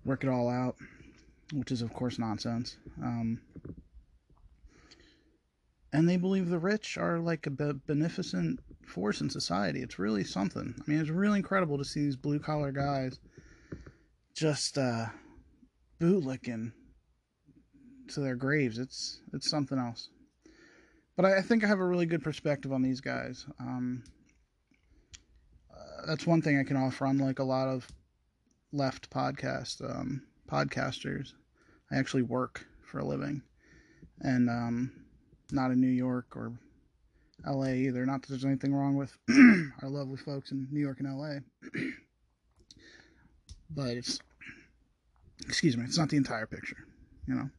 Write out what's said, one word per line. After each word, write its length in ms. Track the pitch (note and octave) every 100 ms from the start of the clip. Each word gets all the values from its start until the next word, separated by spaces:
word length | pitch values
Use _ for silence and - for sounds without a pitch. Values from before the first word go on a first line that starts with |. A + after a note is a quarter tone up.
work 180 | C#3 C3+
it 60 | C3+
all 200 | B2+ A#2+
out, 280 | B2 B2+ - - - - - - - -
which 180 | D3 A#2+
is, 100 | B2+
of 120 | A#2
course, 240 | - B2 A#2+
nonsense. 600 | A2+ G2+ A#2 A#2 A#2+ - - -
Um, 380 | B2 A#2 A2+ A2+ - - - - - - - _ _ - - - - - - - - _ _ _ _ _ _ _ -
and 160 | C#3+ E3+
they 100 | F3+
believe 300 | F#3 F#3+ F3
the 100 | F3
rich 400 | F3 G#3+ - -
are, 220 | F3 E3+
like, 260 | E3+ D#3+
a 60 | D3+
be-, 280 | C3+ D3 C#3
beneficent 760 | - D3 D#3+ - - F3+ E3+ - - - -
force 340 | - G#3 G3
in 80 | -
society. 520 | - - F2+ G2 C#2+
It's 180 | B2+ -
really 240 | G2+ G#2+
something. 500 | - F#3 G3 - G2 A2+
I 100 | -
mean, 100 | D3+
it's 100 | D3+
really 280 | E3 G3+ G3+
incredible 400 | F3+ F#3+ E3+ C#3
to 80 |
see 160 | C#3 D3+
these 140 | D3
blue-collar 560 | C3 D3 D3 D3 D3+ C#3+
guys 480 | C#3 C#3 C#3 C3 B2+ - - - - - - - - _ _ _
just, 440 | - D#3 C3+ - D3
uh, 300 | B2+ A#2 A2 - - - - _ - _ _ _
bootlicking 720 | E3+ G3 C3+ C3 - A2+ A#2 - - - _ _ _ _ - - _ - - - -
to 120 | -
their 160 | C#3
graves. 440 | B2 C3 D3+ B2+ A2
It's, 420 | C3 - - - -
it's 160 | C#3+ -
something 280 | D3+ C3+ C3+
else. 320 | A#2+ A#2 - _ - _ - - - - - _ _
But 100 | -
I, 120 | F#3+ G3
I 40 |
think 220 | F#3+ A3+
I 40 | G#3
have 120 | G3+
a 80 | F3+
really 180 | F3+
good 160 | E3+ E3+
perspective 520 | D#3 D3 D#3 C#3+ C3+
on 80 | C3+
these 180 | C3 B2+
guys. 460 | C3 B2 B2 B2+ - -
Um, 460 | B2 B2+ B2 B2 - - _ _ _ _ _ _ _ - _ - _ - _ - _
uh, 320 | - - D2
that's 220 | - D#3 E3+
one 140 | E3
thing 180 | D#3+ C#3
I 60 |
can 100 | C3+
offer, 300 | C#3 C3 -
unlike 340 | C3+ C#3 C3+ C3
a 40 |
lot 260 | C3 C3 C3
of 180 | C3 - - _ _ _ _ _ _ _
left 360 | C#3+ C3+ - -
podcast, 720 | C3+ C3+ C3+ C3 C3 B2 -
um, 460 | - - - C#3 - _ -
podcasters. 800 | D3 C#3 - C3+ A#2+ C#3+ C#3 C3+ - _ _ _ - _
I 100 | C#3
actually 240 | C3 C3+
work 440 | A#2 B2 B2 - - -
for 160 | - -
a 60 |
living, 380 | C3+ C#3 C#3+ C#3+ - _ - - - - - -
and, 300 | D3+ B2+ A#2+
um, 560 | A#2+ A#2 A#2+ C3 - - - _ - -
not 200 | C#3 C3
in 80 | B2+
New 80 | B2+
York 480 | B2+ B2+ B2 -
or 240 | A#2+ A2+ A#2+ - - _ _ _ _ _ -
L 180 | D#3 C3+
A 100 | C3+
either. 320 | B2+ C3+ B2
Not 180 | B2+ C3+
that 40 | -
there's 160 | C3+
anything 300 | C3+ C3+ C#3
wrong 240 | C#3 C#3 C#3
with 200 | C#3 - -
<clears throat> 520 | C4 B3 G3 D3 -
our 80 | C3+
lovely 280 | C#3+ C3+ C3+
folks 340 | - C#3 -
in 160 | C3+ C3
New 120 | D3
York 180 | C#3+ C3
and 80 | C#3
L 160 | C3+
A. 160 | D3+ C#3 C3 _ - -
<clears throat> 120 | - - _ _ _ _ _ _ _ - - - - _ - _ - - -
But 260 | D3+ C3 A#2+
it's, 220 | A#2+ - - _ - - - _ _ _ _ _ - - -
excuse 300 | - E3 A#2
me, 80 |
it's 120 | A#2+ E3
not 120 | D3+
the 80 | D3
entire 280 | C3 A2+
picture, 400 | A2 - - - - - - -
you 100 | -
know? 140 | C3 C#3